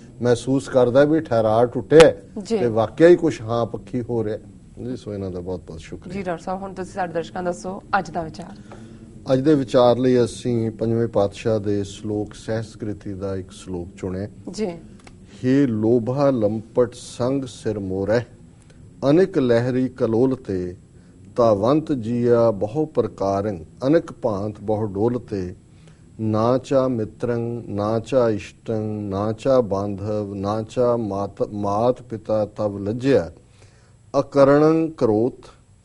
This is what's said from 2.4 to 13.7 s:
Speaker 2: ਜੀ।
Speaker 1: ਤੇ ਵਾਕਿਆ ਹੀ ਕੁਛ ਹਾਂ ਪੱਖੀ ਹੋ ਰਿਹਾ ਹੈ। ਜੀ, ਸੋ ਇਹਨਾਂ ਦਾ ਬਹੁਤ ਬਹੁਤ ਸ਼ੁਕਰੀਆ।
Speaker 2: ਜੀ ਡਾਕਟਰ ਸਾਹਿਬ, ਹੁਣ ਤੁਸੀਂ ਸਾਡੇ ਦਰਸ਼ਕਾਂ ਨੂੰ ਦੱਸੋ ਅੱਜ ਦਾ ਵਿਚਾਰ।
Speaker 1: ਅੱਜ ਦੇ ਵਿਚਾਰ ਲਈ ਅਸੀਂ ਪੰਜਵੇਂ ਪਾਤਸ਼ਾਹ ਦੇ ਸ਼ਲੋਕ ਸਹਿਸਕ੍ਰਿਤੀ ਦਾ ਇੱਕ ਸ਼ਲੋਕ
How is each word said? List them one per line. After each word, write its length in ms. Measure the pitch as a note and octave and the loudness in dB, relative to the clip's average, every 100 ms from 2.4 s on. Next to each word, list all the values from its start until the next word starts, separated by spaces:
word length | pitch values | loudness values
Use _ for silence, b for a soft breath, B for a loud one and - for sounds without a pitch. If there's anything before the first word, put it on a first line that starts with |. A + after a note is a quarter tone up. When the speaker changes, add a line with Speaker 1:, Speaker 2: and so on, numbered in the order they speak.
Speaker 2:
ਜੀ। 160 | F#3 A3 | -4 0
Speaker 1:
ਤੇ 80 | A#2+ | 0
ਵਾਕਿਆ 420 | A2 A2 - E3+ | 0 0 6 8
ਹੀ 80 | F3 | 8
ਕੁਛ 260 | D#3+ A#2+ | 4 -2
ਹਾਂ 240 | A2+ A#2 A2+ | -4 -2 -2
ਪੱਖੀ 360 | - - B2+ | -6 -8 -6
ਹੋ 220 | A2+ A#2 | -4 -2
ਰਿਹਾ 120 | G#2 G#2+ | -2 -6
ਹੈ। 60 | - - - - | -10 -20 -20 -14
ਜੀ, 120 | A#2 B2+ | -10 -10
ਸੋ 180 | G#2+ | -8
ਇਹਨਾਂ 160 | G2+ F#2+ | -8 -6
ਦਾ 100 | F2+ | -8
ਬਹੁਤ 200 | F2 F2+ D#2 | -8 -10 -10
ਬਹੁਤ 140 | D#2+ | -16
ਸ਼ੁਕਰੀਆ। 320 | - F2+ F3+ | -14 -16 -12
Speaker 2:
ਜੀ 100 | F#3+ | -10
ਡਾਕਟਰ 220 | F#3 E3 | -6 -8
ਸਾਹਿਬ, 180 | - F#3 | -6 -8
ਹੁਣ 120 | G3 | -8
ਤੁਸੀਂ 180 | F#3 F#3 | -12 -10
ਸਾਡੇ 200 | G3+ F3+ | -6 -4
ਦਰਸ਼ਕਾਂ 300 | E3 D#3+ F#3+ | -4 -6 -6
ਨੂੰ 100 | F3+ | -6
ਦੱਸੋ 300 | F3+ F#3 F#3+ - G3+ | -6 -8 -12 -4 -4
ਅੱਜ 120 | F3 | -4
ਦਾ 120 | F3 | -8
ਵਿਚਾਰ। 340 | D#3+ D3+ - - B B B B B - - | -8 -12 -16 -18 B B B B B -14 0
Speaker 1:
ਅੱਜ 80 | C3 | 2
ਦੇ 140 | C#3+ | 4
ਵਿਚਾਰ 440 | D3 B2+ C3 A#2+ A#2 | 4 4 6 6 6
ਲਈ 260 | C3 B2 | 4 4
ਅਸੀਂ 460 | A2+ - B2 A#2 A2+ | 2 -2 -4 -2 -2
ਪੰਜਵੇਂ 380 | - A2+ A2+ A#2 | -2 -2 0 0
ਪਾਤਸ਼ਾਹ 500 | A2 G2+ - A#2+ A2 | 0 0 -2 -2 -2
ਦੇ 260 | G2+ G2+ | 0 -2
ਸ਼ਲੋਕ 500 | F#2+ - G#2+ G#2 G2+ | -4 -8 -6 -4 -6
ਸਹਿਸਕ੍ਰਿਤੀ 800 | - - A2 A2 G#2+ A2 F#2 G#2+ | -10 -6 -6 -6 -10 -10 -10 -10
ਦਾ 240 | F#2+ G2 F#2+ | -8 -6 -8
ਇੱਕ 140 | F#2 | -10
ਸ਼ਲੋਕ 380 | - - | -16 -10